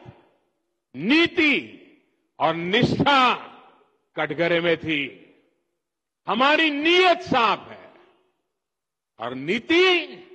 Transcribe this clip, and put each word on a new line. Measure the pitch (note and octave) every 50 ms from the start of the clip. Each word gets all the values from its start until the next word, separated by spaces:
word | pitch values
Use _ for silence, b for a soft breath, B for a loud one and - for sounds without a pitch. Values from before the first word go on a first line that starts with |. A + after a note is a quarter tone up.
| - - - _ _ _ _ _ _ _ _ _ _ _ _ _ _ _ -
नीति | B2+ D#3+ A3 D4 E4 E4+ E4+ - F4 D#4 D4 B3+ E3+ A#2+ G2+ - - - - _ _ _ _ _ _ _ _ _ -
और | C#3 D#3+ E3
निष्ठा | E3+ E3+ F3+ G3+ B3 A#3+ - - - - C#4 C#4+ C4+ B3+ A#3+ G3 - - - - - - - _ _ _ _ _ _ _ _ -
कटघरे | D#3+ D#3 D3 D3 D3+ E3+ E3+ F3 E3
में | E3+ E3+ E3
थी। | D#3+ - D#3+ D#3 C#3+ C#3 A#2 - - - _ _ _ _ _ _ _ _ _ _ _ _ _ _ _ _ _ _ _ _
हमारी | E3+ G3 A#3 C4+ C#4+ D4+ D#4 D#4+ D4+
नीयत | C#4+ C#4+ D4+ E4 F4 F#4 F#4 F4+ E4 -
साफ | - - B3+ B3+ A3+ G#3 F3 - - -
है | B2+ - - - - - _ _ _ _ _ _ _ _ _ _ _ _ _ _ _ _ _ _ _ _ _ _ _ -
और | A2+ B2 B2+
नीति | C3 C#3 D#3+ G#3 A#3 - - D#4+ F4 F#4 F#4+ F4+ E4+ D4+ C4+ A#3 - - - -